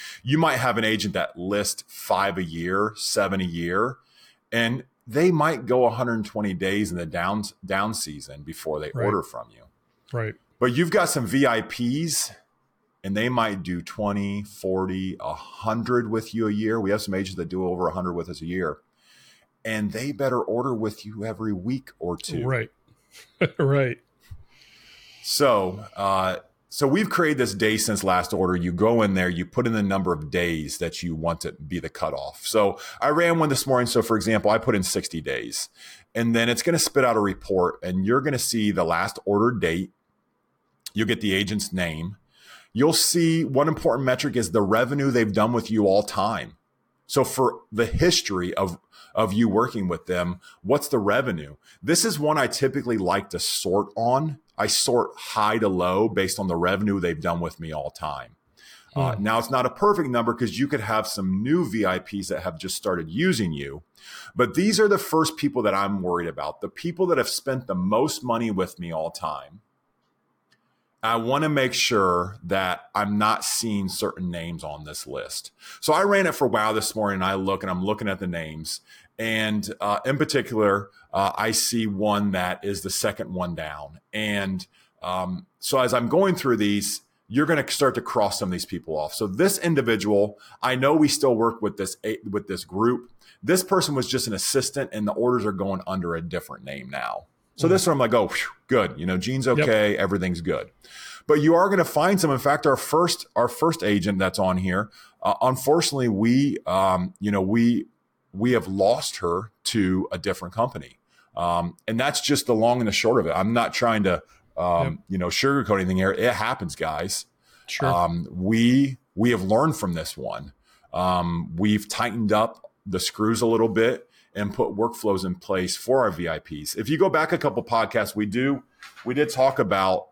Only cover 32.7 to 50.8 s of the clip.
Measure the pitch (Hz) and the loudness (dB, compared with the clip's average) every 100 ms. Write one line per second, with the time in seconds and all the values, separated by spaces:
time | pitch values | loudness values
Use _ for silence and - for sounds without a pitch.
32.7 | - - - 135 151 170 165 151 131 135 | 0 -10 -2 2 4 4 4 2 2 2
33.7 | 127 120 120 - 107 95 107 104 110 - | 2 2 2 2 2 2 2 4 2 2
34.7 | 101 92 98 - 80 71 64 58 - - | 0 0 -2 -4 -6 -6 -6 -6 -8 -10
35.7 | - - - _ 113 117 117 117 117 170 | -14 -20 -20 _ -2 2 2 2 0 2
36.7 | 165 - 139 127 110 101 92 - 95 87 | 0 2 4 4 4 2 0 -2 2 2
37.7 | - 92 92 98 131 143 127 - 117 104 | 0 -4 -2 2 2 2 -2 -2 0 2
38.7 | 90 80 85 98 - - 101 117 113 85 | 2 2 0 -2 -4 0 2 2 2 0
39.7 | 85 92 _ _ _ _ _ _ _ _ | -2 -4 _ _ _ _ _ _ _ _
40.7 | _ - 101 107 - 104 95 101 104 - | _ -8 -4 -2 0 0 0 0 -2 -4
41.7 | 90 87 78 87 107 _ _ - - _ | -4 -4 -4 -8 -10 _ _ -20 -20 _
42.7 | 107 151 147 - 170 165 165 151 135 151 | 0 2 2 2 2 2 2 2 2 2
43.7 | 156 151 123 131 127 143 120 95 110 98 | 2 0 2 0 0 0 -2 0 2 4
44.7 | 110 123 143 139 120 107 101 110 120 110 | 4 2 0 2 2 2 2 2 0 0
45.7 | 110 98 98 - - 104 98 57 - _ | 2 4 4 2 -2 -2 -2 -8 -16 _
46.7 | _ _ _ - 143 127 - 127 - - | _ _ _ -2 0 2 2 0 0 -6
47.7 | 107 113 - 170 - - 92 87 - 95 | -2 0 2 2 2 0 -4 -2 -2 -2
48.7 | 85 _ - - - 110 104 113 101 123 | -4 _ -20 -6 -2 0 2 2 2 0
49.7 | 113 90 82 - 90 87 87 - - 95 | -2 -4 -4 -2 -2 -2 -6 -12 -8 0
50.7 | 143 | 0